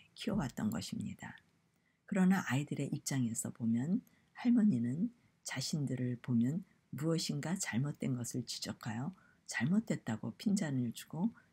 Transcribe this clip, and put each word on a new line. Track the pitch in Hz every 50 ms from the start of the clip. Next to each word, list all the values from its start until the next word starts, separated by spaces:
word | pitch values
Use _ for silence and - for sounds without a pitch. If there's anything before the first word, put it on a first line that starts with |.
| - _ -
키워왔던 | - - - - - 147 127 - - - 107
것입니다. | - - - - - - - - - - - - - - _ _ _ _ _ _ _ _ _ _ _ _ _
그러나 | - 185 190 185 185 190 190 -
아이들의 | - 123 135 147 - 151 139 143 -
입장에서 | - 135 - - 143 135 127 113 113 - - 117
보면 | 104 - 120 113 113 117 127 160 185 262 - _ _ _ _ _ -
할머니는 | - - 247 240 226 208 208 156 117 117 120 131 160 196 240 - _ _ _ _ _ -
자신들을 | - - 131 131 - - 156 143 131 131 127 127 123 123 117 -
보면 | - 123 117 117 123 151 185 185 _ _ _ _ -
무엇인가 | - 135 151 165 165 160 - - 156 147 135 156 180
잘못된 | 185 - - - 113 135 143 151 - - - 131
것을 | 123 117 - - 127 117
지적하여 | - - - - - 110 - - 117 107 113 131 170 185 - - - _ _ _
잘못됐다고 | - - - 113 143 185 214 220 - 170 - - - 113 110 - 120 110
핀잔을 | - - 214 190 - 180 151 135 127 123 117 117
주고 | - - - - 151 180 233 - - - _